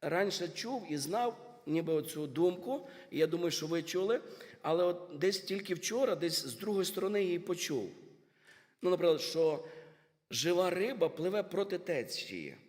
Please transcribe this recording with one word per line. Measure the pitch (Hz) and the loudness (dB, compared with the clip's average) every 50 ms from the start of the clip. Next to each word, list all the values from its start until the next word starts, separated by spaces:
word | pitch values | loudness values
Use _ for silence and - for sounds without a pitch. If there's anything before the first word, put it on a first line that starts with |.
раніше | - 147 160 180 202 196 - - 175 165 | -4 0 2 2 2 2 0 -2 -4 -4
чув | - - - 226 269 240 185 160 | -4 -6 -4 -4 -4 -4 -4 -4
і | 151 | -4
знав | 143 135 151 190 233 240 240 226 - - - - - - | -4 -2 -2 0 0 0 0 -2 -4 -10 -18 -20 -12 -4
ніби | - 156 165 165 160 160 | 0 0 2 2 2 2
оцю | 156 147 - - 156 151 | 2 0 -2 -4 -6 -6
думку, | 139 127 160 175 180 180 180 - 233 269 285 - - - - - - | -4 2 4 4 4 4 2 -2 -4 -4 -4 -4 -8 -16 -18 -14 -6
і | - 143 | 0 2
я | 160 | 2
думаю, | 160 165 175 175 165 | 2 2 0 0 0
що | - - 156 | 0 -2 -2
ви | 156 165 170 160 | -2 -2 -2 -2
чули, | - - 180 190 208 233 294 - - - - - - - - - | -2 -2 0 2 2 0 0 -2 -6 -14 -16 -16 -18 -14 -6 -2
але | 151 160 175 180 | 2 4 4 4
от | 180 175 175 - - 151 | 4 2 0 -6 -12 -4
десь | 143 170 190 196 190 | 0 0 0 0 0
тільки | - - 190 196 196 190 180 | -2 -4 -4 -4 -2 -4 -4
вчора, | - - - 220 254 269 226 180 | -4 -2 -2 0 2 2 2 2
десь | 147 170 165 160 - - | 2 0 0 0 -2 -4
з | 135 117 | -6 -8
другої | - 202 214 202 196 180 | -6 -2 0 2 2 0
сторони | 185 - 190 190 196 208 202 190 | 0 0 -2 0 0 2 2 2
її | 180 175 175 | 2 0 0
почув. | 175 - 180 175 - - 147 120 98 85 - - - - - - _ _ _ _ _ - - - - _ _ _ - | 0 -2 -2 -2 -2 0 0 -2 -2 -4 -8 -12 -18 -20 -20 -20 _ _ _ _ _ -20 -20 -20 -20 _ _ _ 2
Ну, | 180 | 2
наприклад, | 185 170 180 170 156 143 | 4 6 6 6 6 4
що | - - - 160 160 156 151 - - - - - - - - _ _ _ _ _ _ - | 2 -2 2 2 4 4 2 0 -4 -10 -14 -16 -18 -20 -20 _ _ _ _ _ _ -6
жива | 123 117 139 170 175 175 185 180 | -4 0 2 4 4 4 4 4
риба | 175 180 202 247 269 202 170 156 | 2 2 0 0 2 2 2 0
пливе | - - 165 185 196 214 196 | 2 0 -2 0 0 0 -2
проти | 196 - 190 196 196 185 175 | 0 -2 -2 0 0 -2 -4
течії. | - 180 165 131 110 - - - - - 98 87 76 69 65 - - | -2 -2 -2 -2 -2 -2 -4 -8 -6 -6 -6 -8 -8 -8 -10 -14 -18